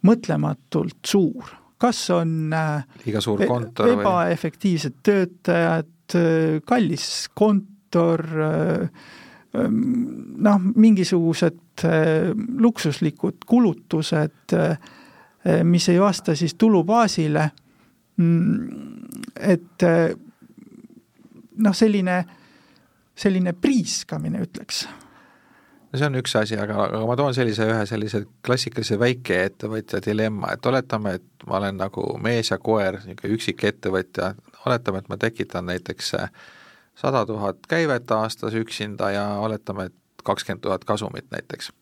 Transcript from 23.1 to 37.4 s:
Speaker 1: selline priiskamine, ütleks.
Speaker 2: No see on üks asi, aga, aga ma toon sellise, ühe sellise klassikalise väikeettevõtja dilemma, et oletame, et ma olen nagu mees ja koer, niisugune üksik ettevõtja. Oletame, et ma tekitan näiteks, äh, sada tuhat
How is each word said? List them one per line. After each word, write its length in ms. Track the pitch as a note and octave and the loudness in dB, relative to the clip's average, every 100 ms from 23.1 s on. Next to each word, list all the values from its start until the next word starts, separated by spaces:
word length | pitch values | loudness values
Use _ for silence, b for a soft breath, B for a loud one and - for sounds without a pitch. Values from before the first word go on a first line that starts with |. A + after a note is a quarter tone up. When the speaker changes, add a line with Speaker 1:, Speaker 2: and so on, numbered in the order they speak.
| - | -2
Speaker 1:
selline 360 | G3+ F#3 F3+ | 0 2 0
priiskamine, 920 | F3 - C4 E3+ - - D3+ D3+ - - | 0 2 2 0 -6 -6 -8 -6 -6 -6
ütleks. 400 | - - - - B B B B B B B B B B | -10 -10 -10 -10 B B B B B B B B B B
Speaker 2:
No 60 | C3 | -4
see 80 | D3 | -2
on 60 | C3 | -2
üks 140 | B2 | 0
asi, 220 | A#2 G#2+ A2 | 0 0 -2
aga, 300 | G#2 G#2 G2+ | -4 -2 -2
aga 120 | G#2+ A2 | -2 -2
ma 80 | |
toon 220 | B2 C#3+ B2+ | 0 0 0
sellise, 300 | A#2+ G#2+ A2 | -2 0 0
ühe 140 | A2+ G2+ | 0 -2
sellise 380 | A2 G#2+ A2 G#2 _ - | -4 -4 -6 -8 _ -2
klassikalise 500 | B2 - - A2 G#2 | -2 -2 -6 -2 2
väikeettevõtja 1000 | A#2+ B2 B2 F2+ F#2+ - G#2+ A2 G#2 G2+ | 2 0 -2 0 0 -2 -8 -8 -6 -6
dilemma, 480 | F#2+ G#2+ A2 G#2 F2 - | -2 -2 -2 -2 -6 -4
et 100 | B2+ | 0
oletame, 460 | C3 B2+ A2+ G#2 F#2 | -2 -2 -4 -4 -6
et 260 | - _ - | -10 _ -6
ma 140 | F#2+ | -4
olen 180 | G2 G2 | -4 -4
nagu 280 | F#2+ - G2 A2+ | -6 -4 -6 -4
mees 320 | G#2+ A#2+ A2+ | -2 0 -2
ja 80 | F#2+ | -4
koer, 400 | - A2 F#2+ F#2+ | 0 0 0 -4
niisugune 320 | G2 F2+ G2 A2+ | -12 -12 -4 -4
üksik 260 | - - G#2 | -4 -2 -4
ettevõtja. 600 | - F#2 F#2 F#2 - F#2 G#2 _ _ - | -2 -2 -2 -4 -6 -6 -8 _ _ -2
Oletame, 380 | A#2+ B2 F#2+ | -2 -2 -6
et 80 | - | -8
ma 60 | G2 | -4
tekitan 460 | A2+ A2+ - F2+ F2 | -4 -4 -8 -6 -6
näiteks, 400 | F2+ F2+ - - - | -8 -8 -8 -6 -6
äh, 140 | - b b b b b b _ | -6 b b b b b b _
sada 240 | C#3+ C3 G#2+ | -2 -2 -2
tuhat 400 | G#2+ | -4